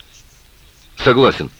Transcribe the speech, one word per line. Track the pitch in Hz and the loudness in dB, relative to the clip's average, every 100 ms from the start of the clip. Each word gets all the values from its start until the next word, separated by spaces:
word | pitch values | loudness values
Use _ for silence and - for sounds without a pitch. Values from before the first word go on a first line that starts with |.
| - - - _ _ _ - _ - - | -20 -20 -20 _ _ _ -20 _ -20 -4
"Согласен. | - 123 123 - 71 - | 0 2 2 0 -8 -16